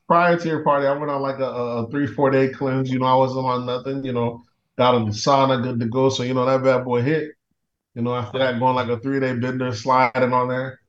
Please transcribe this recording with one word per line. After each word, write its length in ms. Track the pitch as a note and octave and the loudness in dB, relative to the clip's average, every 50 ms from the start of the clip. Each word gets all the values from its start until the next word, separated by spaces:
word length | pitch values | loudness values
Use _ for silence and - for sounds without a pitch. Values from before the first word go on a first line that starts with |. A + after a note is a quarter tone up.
| _ - | _ 2
prior 300 | E3 E3+ F3 F3 F3 E3+ | 2 4 4 4 2 2
to 100 | - E3+ | 0 -2
your 160 | D#3 D3 D#3 | -4 -2 0
party, 240 | D#3 C#3+ C#3+ C#3 C3+ | 0 2 2 2 0
I 60 | C#3 | 0
went 180 | D3 D3+ D3 | -2 -2 -4
on, 100 | C#3+ C3+ | -4 -4
like, 180 | C3+ C3+ C3+ C3+ | -4 -4 -4 -4
a, 40 | C3 | -4
a, 380 | B2 A#2 B2 B2 A#2+ A#2+ A#2 A2+ | -4 -4 -4 -4 -4 -4 -4 -4
a 40 | G#2 | -4
three, 160 | B2+ C#3+ C#3+ A#2 | -4 -4 -4 -4
four 240 | G#2+ - C#3+ C3+ | -2 0 2 2
day 180 | C3+ C3+ C3+ C3 | 4 4 2 2
cleanse. 400 | C3 - C#3 C3+ C3 C3 C3 C3 | 0 -2 -4 -2 -2 -2 -2 -2
You 100 | B2+ B2+ | -2 0
know, 60 | B2+ | 2
I 80 | B2+ B2+ | 2 4
wasn't 300 | C3 C3 C3 B2+ C3 C3 | 4 2 2 0 -2 -2
on 200 | B2+ B2 B2 B2 | -2 -2 -2 -2
nothing, 380 | B2 B2 B2 B2 C3+ C#3 C#3 C3+ | -4 -6 -6 -6 -6 -6 -6 -6
you 80 | B2+ | -4
know, 300 | A#2+ A#2+ A#2 A#2+ A#2 - - _ _ _ _ _ _ - | -2 -2 -2 -2 -4 -8 -14 _ _ _ _ _ _ 2
got 180 | B2 B2 B2 | 2 4 4
in 100 | A#2+ A2 | 4 2
the 60 | G#2+ | -2
sauna, 500 | G2+ - - C#3+ C#3 C#3 C3+ C3 C3 B2 | -4 -2 2 2 4 4 4 4 2 0
good 180 | A#2 B2 B2 A#2 | 0 -2 -2 -4
to 60 | A#2+ | -4
go. 240 | A2+ A2+ C3 C3+ C3+ | -2 0 2 2 2
So, 140 | C3 - B2 | 2 0 -2
you 100 | B2 C3 | -2 -2
know, 120 | C3 B2+ | 0 2
that 180 | B2+ C3+ C3 B2+ | 2 2 2 4
bad 200 | C3 B2+ B2 B2 | 2 2 2 0
boy 180 | B2+ A#2+ A#2+ A#2+ | 0 -2 0 0
hit. 280 | C#3 D#3+ D#3 - - - _ _ _ _ _ _ _ _ _ _ _ - | 0 0 0 -2 -6 -10 _ _ _ _ _ _ _ _ _ _ _ -8
You 80 | A#2+ A#2 | -4 -4
know, 120 | A#2+ B2 | -2 -2
after 240 | B2 A2+ A2 - C3 | -4 -4 -4 -2 0
that, 200 | C3+ B2+ B2 A#2 | 0 0 0 2
going, 160 | B2+ B2+ B2+ | 2 2 2
like, 140 | B2+ A#2+ A2+ | 2 0 -2
a 100 | A#2+ A2+ | -4 -4
three 200 | B2+ C3+ C#3 C3+ | -4 -4 -2 0
day 160 | C3+ B2+ B2+ | 0 -2 -2
bender, 380 | A#2 A#2+ B2+ B2+ B2+ C3 B2+ A#2+ | -2 -2 -4 -4 -4 -4 -4 -6
sliding 600 | G#2+ - C3+ B2+ B2+ C3 A#2+ - B2+ B2+ A#2+ B2 | -4 0 2 4 4 4 2 2 0 0 2 2
on 160 | B2+ B2 B2+ | 2 0 0
there. 300 | B2+ B2+ C3 C3+ C3 - _ | -2 -4 -6 -8 -10 -14 _